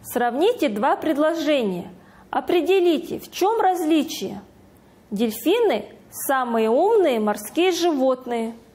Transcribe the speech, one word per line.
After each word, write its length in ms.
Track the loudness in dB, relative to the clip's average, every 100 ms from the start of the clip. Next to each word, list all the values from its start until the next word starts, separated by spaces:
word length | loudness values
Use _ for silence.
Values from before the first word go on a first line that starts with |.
Сравните 640 | -6 -2 -2 2 0 2 -2
два 280 | 0 0 0
предложения. 960 | 0 0 0 0 0 0 0 -4 -8 -16 -20 -20 -8
Определите, 880 | -8 0 0 2 2 4 0 -2 -10
в 100 | -12
чем 300 | -2 0 2
различие. 800 | 2 0 2 0 0 -6 -10 -10 -16 -20 -20 -20 -20 -20 -10
Дельфины — 720 | -4 -2 -2 0 2 2 0 -4 -20 -20
самые 600 | -12 -4 -2 0 0 2
умные 500 | 2 4 4 4 2
морские 500 | 0 -2 -4 0 0
животные. 880 | 2 0 2 2 0 -4 -4 -4 -8 -20